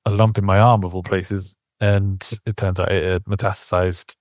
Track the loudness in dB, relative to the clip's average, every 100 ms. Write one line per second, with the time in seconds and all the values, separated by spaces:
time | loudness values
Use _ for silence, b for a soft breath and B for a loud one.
0 | -2 2 2 2 2 4 6 4 0 -6
1 | -4 -4 -2 -6 -8 -16 _ _ 2 2
2 | 0 -4 -6 -8 -8 -4 -2 -2 0 0
3 | 0 -2 -2 -4 -4 -4 -4 0 0 -2
4 | -10 -14